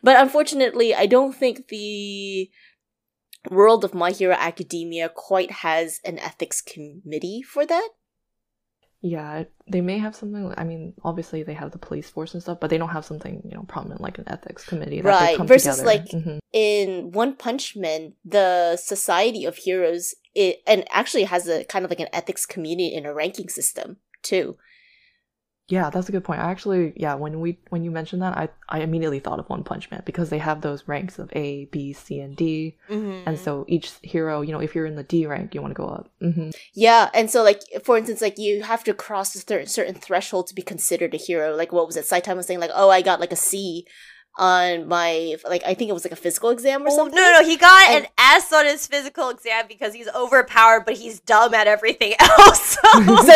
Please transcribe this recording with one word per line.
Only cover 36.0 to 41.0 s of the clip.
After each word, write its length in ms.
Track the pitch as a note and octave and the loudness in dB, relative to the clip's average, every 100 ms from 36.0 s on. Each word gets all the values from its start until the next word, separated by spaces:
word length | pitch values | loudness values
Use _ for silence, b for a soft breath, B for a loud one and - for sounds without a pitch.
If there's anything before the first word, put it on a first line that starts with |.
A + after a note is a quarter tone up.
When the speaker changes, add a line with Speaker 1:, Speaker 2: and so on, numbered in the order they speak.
| - - | -16 -8
Speaker 2:
Mm-hmm. 280 | E3+ E3 D#3+ D#3 B | -4 -4 -6 -12 B
Speaker 1:
Yeah, 360 | - A3+ A#3 G#3 | 0 6 6 6
and 160 | - A3 | 2 0
so, 140 | A#3+ | 4
like, 160 | G#3+ G#3 - - | 4 4 -2 -10
for 140 | - A3+ | 0 0
instance, 240 | A3+ A3 | 0 -4
like, 160 | G#3+ G3+ | -6 -4
you 240 | G#3 G#3 | -4 -4
have 220 | G#3+ A3+ - | -4 -6 -4
to 80 | |
cross 420 | G3+ - G3+ G3 G3 | -8 -6 -8 -8 -10
a 40 | |
cer-, 260 | - G3+ E3+ | -8 -8 -6
certain 300 | - F#3+ F#3+ | -6 -6 -8
threshold 520 | - F#3 - F#3+ F3+ | -6 -6 -4 -6 -8
to 80 | F#3+ | -10
be 60 | |
considered 520 | - F3 - E3+ | -12 -8 -4 -4